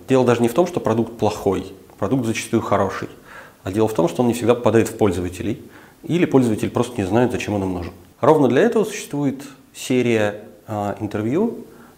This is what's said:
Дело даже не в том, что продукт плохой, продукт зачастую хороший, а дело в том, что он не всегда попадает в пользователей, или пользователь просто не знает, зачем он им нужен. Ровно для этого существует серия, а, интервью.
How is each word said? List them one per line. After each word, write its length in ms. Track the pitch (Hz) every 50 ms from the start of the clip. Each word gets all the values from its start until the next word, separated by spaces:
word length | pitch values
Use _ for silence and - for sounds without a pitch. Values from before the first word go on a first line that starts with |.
| - -
Дело 160 | 131 131 127
даже 160 | 117 120 117
не 60 | 120 117
в 80 | -
том, 100 | 175 180
что 140 | 180 - 120
продукт 400 | - 107 110 117 113 - - -
плохой, 480 | 107 104 - - - 101 92 92 90 - - - - - - -
продукт 260 | 123 - 127 135 117
зачастую 380 | 113 110 - - - - 110 104
хороший, 460 | - 104 101 98 92 - - - - - - - - - - - - - _
а 100 | - 98
дело 160 | 95 110 110 107
в 60 | -
том, 160 | - 165 165
что 140 | - - 123
он 40 | 120
не 40 | 110
всегда 220 | - 107 107 120
попадает 320 | - - 113 104 113 104 -
в 100 | - -
пользователей, 640 | 113 101 85 90 90 90 87 - - 101 113 - - - - - - - - _
или 240 | - - 151 175 170
пользователь 460 | 160 - 135 127 117 107 98 - 98
просто 280 | - 117 120 - - -
не 40 | 98 90
знает, 240 | 101 120 123 117
зачем 220 | 95 - - - 104
он 80 | 101
им 120 | 95 92 90
нужен. 180 | 85 85 - - - - - - -
Ровно 260 | - 135 160 151 139 120
для 160 | 120 135 196
этого 220 | 240 233 226 190
существует 580 | - - - - - - 143 143 135 - - - - - - - -
серия, 720 | - - - - 127 127 120 120 117 110 104 104 101 - - - - - -
а, 320 | - 107 104 101 101 - -
интервью. 600 | 107 101 - 104 107 117 131 175 220 240 - - - - - - - - -